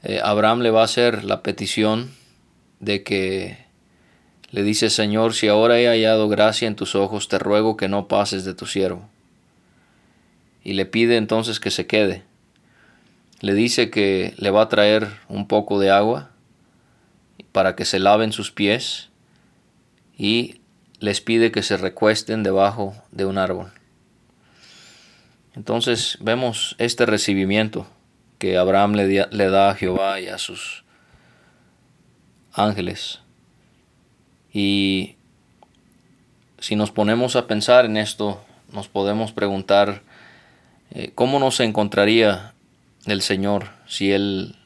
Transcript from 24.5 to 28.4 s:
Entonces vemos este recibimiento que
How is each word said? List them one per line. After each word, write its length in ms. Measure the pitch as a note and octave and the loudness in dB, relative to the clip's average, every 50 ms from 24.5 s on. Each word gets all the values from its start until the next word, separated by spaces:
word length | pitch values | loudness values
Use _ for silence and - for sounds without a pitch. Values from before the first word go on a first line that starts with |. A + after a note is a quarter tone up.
| _ _ _ - - - - - - - _ _ _ _ _ _ _ _ _ _ _ | _ _ _ -20 -20 -20 -20 -20 -20 -20 _ _ _ _ _ _ _ _ _ _ _
Entonces 640 | - G#2 - A2+ A#2 A#2 B2+ A#2+ A2 - - - - | -16 -8 -6 -4 -2 -2 -2 -2 -2 -2 -6 -6 -6
vemos 540 | - A2 A2+ B2 C3 B2 A2 - - - - - | -2 -2 -2 0 0 -4 -2 -4 -6 -8 -4 -4
este 260 | A#2 A#2+ A#2 - B2 | -4 -4 0 0 0
recibimiento 800 | A2 G#2+ G2+ - - G2+ G2 G2 F#2+ G2+ G#2+ A2 G#2+ G#2+ - G2 - _ _ _ _ _ _ _ _ _ | 2 2 0 0 0 0 0 2 2 2 2 0 0 -4 -10 -12 -12 _ _ _ _ _ _ _ _ _
que 180 | _ | _